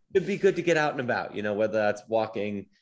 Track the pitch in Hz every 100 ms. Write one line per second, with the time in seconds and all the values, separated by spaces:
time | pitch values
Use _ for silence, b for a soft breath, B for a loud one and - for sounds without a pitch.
0 | _ 196 165 202 196 180 170 165 151 143
1 | 123 107 85 104 104 104 110 107 104 104
2 | - 110 110 107 104 101 95 _